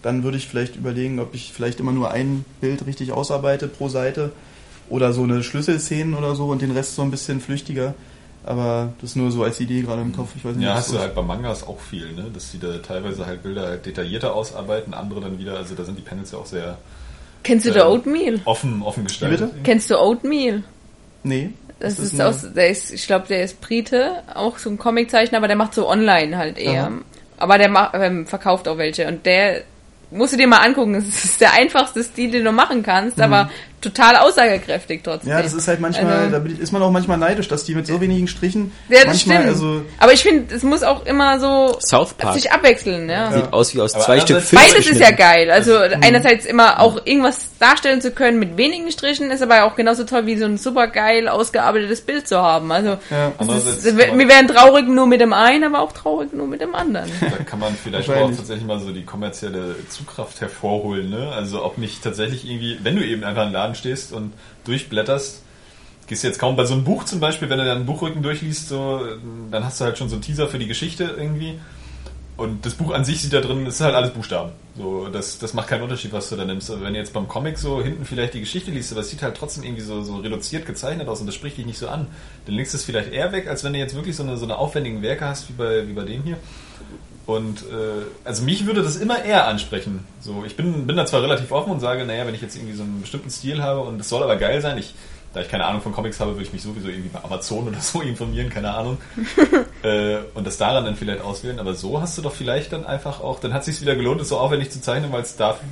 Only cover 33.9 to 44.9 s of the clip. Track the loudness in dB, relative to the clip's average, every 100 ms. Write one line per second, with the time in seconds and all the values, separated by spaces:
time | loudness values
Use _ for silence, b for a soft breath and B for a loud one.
33.9 | 6 8 10 8 8 4 4 0 -6 -4
34.9 | -8 -6 -6 0 0 0 -2 0 0 0
35.9 | 2 2 2 2 0 -2 -6 -2 2 4
36.9 | 4 2 2 2 0 -2 -4 -2 -4 -2
37.9 | 0 2 2 0 0 -2 0 -4 b 2
38.9 | 6 6 4 4 4 4 2 0 -2 -6
39.9 | 4 8 8 6 4 2 -2 0 2 2
40.9 | 0 0 2 4 4 2 4 4 2 2
41.9 | 4 2 -2 -2 0 2 6 6 6 2
42.9 | -4 -2 -2 0 0 2 2 4 2 0
43.9 | 2 6 6 8 4 8 10 12 10 8